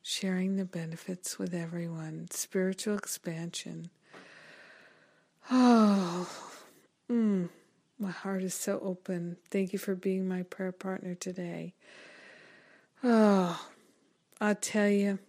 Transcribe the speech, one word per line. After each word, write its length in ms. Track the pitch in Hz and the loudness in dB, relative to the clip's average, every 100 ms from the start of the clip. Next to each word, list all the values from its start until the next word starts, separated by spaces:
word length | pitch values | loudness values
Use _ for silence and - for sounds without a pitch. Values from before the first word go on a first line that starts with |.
Sharing 540 | - - 190 185 190 196 | -6 -4 -2 0 0 -2
the 80 | |
benefits 720 | 185 175 165 165 - 180 - - | -4 -6 -8 -8 -8 -8 -8 -6
with 160 | 185 | -6
everyone. 760 | 175 165 170 170 165 160 156 175 | -4 -6 -6 -6 -6 -8 -10 -10
Spiritual 640 | - - 190 185 190 214 208 | -8 -4 0 0 -2 -4 -4
expansion. 920 | - - 175 165 170 - 175 165 165 _ _ - - - - - - - - - _ _ _ _ - | -4 -8 -6 -6 -8 -8 -10 -12 -14 _ _ -20 -20 -20 -20 -20 -20 -20 -20 -20 _ _ _ _ 2
Oh, 800 | 254 247 233 214 196 175 175 180 - - - - - _ _ _ | 6 8 10 8 6 2 -4 -6 -10 -16 -18 -20 -20 _ _ _
mm, 380 | 240 220 196 175 - _ _ _ _ | 2 4 2 0 -8 _ _ _ _
my 120 | 202 | -8
heart 320 | 175 190 190 | -6 -4 -2
is 120 | 185 | -2
so 260 | - - 196 | -4 -2 -2
open. 560 | 196 185 - 180 170 175 _ | -2 -6 -4 -4 -4 -8 _
Thank 220 | 202 185 | -2 0
you 60 | 190 | -2
for 160 | - | -4
being 340 | 185 196 190 190 | -2 0 0 0
my 140 | 185 | -2
prayer 300 | 180 - 190 | -6 -6 -6
partner 420 | 185 190 190 185 | -6 -6 -6 -6
today. 580 | 180 - 185 175 170 170 - - - - - - - - - - - _ _ | -8 -8 -8 -8 -8 -10 -14 -20 -20 -20 -20 -20 -20 -20 -20 -20 -20 _ _
Oh, 640 | 254 226 214 196 180 170 - - _ _ _ _ _ - | 4 6 8 6 4 -2 -10 -20 _ _ _ _ _ -2
I 140 | 214 | 0
tell 340 | 208 - 214 202 | 0 0 2 4
you 300 | 202 202 196 | 4 2 -2